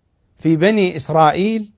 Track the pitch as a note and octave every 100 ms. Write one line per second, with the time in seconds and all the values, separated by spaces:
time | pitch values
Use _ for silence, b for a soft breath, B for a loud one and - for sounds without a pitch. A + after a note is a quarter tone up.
0 | _ _ _ _ D#3+ D#3+ F#3+ G#3+ F3+ D#3+
1 | - D#3 D#3 D3 G#3 A3+ G#3